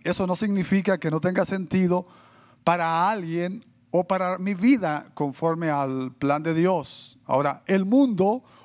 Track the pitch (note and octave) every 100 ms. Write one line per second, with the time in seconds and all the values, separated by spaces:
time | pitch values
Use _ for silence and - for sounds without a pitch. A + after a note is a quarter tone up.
0 | - F3+ F#3 F3+ G#3+ G3+ F3+ G3 F#3 F#3+
1 | D#3+ D#3 F3+ F#3+ F#3 F#3+ F3+ F#3 F3+ F3+
2 | F3+ - - _ _ _ - F3 E3 E3
3 | F#3 A3 E3 E3 F3 F#3+ - _ _ F3
4 | F#3 F#3+ F3+ F#3 F#3 F#3+ A3+ C4+ F3+ D3+
5 | - - C#3+ C3 E3 E3 E3 C#3+ C#3 C3
6 | C3 - C#3 D3 D#3 D#3+ F3+ F3+ C3+ -
7 | - - - C3 C#3+ - - F#3+ F#3+ B3
8 | C#4 F#3+ F#3+ A#3 - -